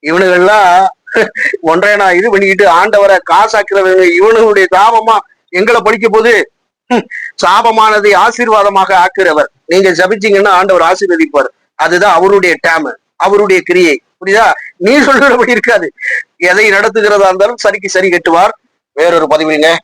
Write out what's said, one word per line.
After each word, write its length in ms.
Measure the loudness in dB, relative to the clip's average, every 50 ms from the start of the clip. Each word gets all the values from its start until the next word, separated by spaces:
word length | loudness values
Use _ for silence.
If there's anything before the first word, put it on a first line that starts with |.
| -4 -2
இவனுங்கெல்லாம் 760 | -2 0 0 2 2 2 2 2 2 4 2 4 2 2 2 0 -4 _ _
<laughs> 280 | -6 -4 -4 -4 -4 -4 -8 -6 -6 -6 -4 -2 -2
ஒன்றரை 260 | 0 0 0 0 0
நான் 200 | 0 0 0 0
இது 140 | 0 0 0
பண்ணிக்கிட்டு 360 | 0 0 0 0 0 2 2 2 2 2
ஆண்டவரை 360 | 0 0 0 2 2 4 2 0 0 0 0
காசாக்குறவங்க, 720 | 0 0 0 0 -4 -4 -2 -2 -2 0 2 2 2 2 2 2
இவனுடைய 520 | 2 2 2 2 2 2 2 2 0 0 0 2
சாபமா 400 | 2 2 2 2 0 0 0 -2 -2 -2 _ _ _ _ _
எங்களை 320 | -6 -4 -2 0 0 0
படிக்க 280 | 0 -2 -2 0 -2 0
போது? 240 | 0 2 2 2 0 0 -2 -4 _ _ _ _ _ _ _ _
ஹம், 160 | -4 -4 -4 -6 -16 -18 -18 -18 -10 -4 -2
சாபமானதை 720 | 0 0 0 0 0 0 2 0 2 0 0 0 2 2 2 0
ஆசீர்வாதமாக 680 | 0 0 -2 -2 0 0 0 0 0 0 0 0 0 0 0 0
ஆக்குறவர். 460 | 0 0 -2 -2 0 0 0 -2 -4 _ _ _
நீங்க 240 | -2 0 0 2 0
ஜபிச்சீங்கன்னா 580 | 0 0 0 -2 -2 -2 -2 0 0 2 2 2
ஆண்டவர் 360 | 2 0 2 2 0 0 2 0
ஆசீர்வதிப்பார். 600 | -2 -2 -2 -4 -2 -2 -2 -2 -2 -4 -4 -4 _ _ _ _ _
அதுதான் 400 | _ -4 -2 -2 0 0 2 2
அவருடைய 400 | 2 2 2 2 2 0 0 -4 -2 -2 -4
டேம், 220 | -2 -2 -4 -6 -10 -14 _ _ _
அவருடைய 440 | _ -4 -2 0 0 0 0 0 -2 0
கிரியை. 380 | -2 0 0 2 2 0 -2 _ _ _ _
புரியுதா? 340 | -6 -2 0 0 2 0 0 -4 -8 -20 _
நீ 160 | _ -2 0 2 2
சொல்றபடி 520 | 2 2 2 2 2 2 2 0 0 0
இருக்காது. 420 | -2 -2 -2 0 -2 0 -2 -4 -10 _ -10 -8 -8 -8 -10 _ _
எதை 340 | _ -2 -2 0 0 0 0
நடத்துகிறதா 580 | 0 0 -2 -2 -2 -2 0 0 0 2 2 0
இருந்தாலும் 320 | 0 0 0 -2 -2 -2 -4 -4
சரிக்கு 180 | -4 -4 -8
சரி 220 | -6 -4 -2 -2 0
கட்டுவார். 460 | -2 -2 -2 0 0 2 0 0 -2 _ _ _ _ _ _ _ _
வேறொரு 340 | -2 0 0 2 0 0
பதிவுங்க. 420 | 0 -2 -2 0 -2 -2 0 0 0 0 -2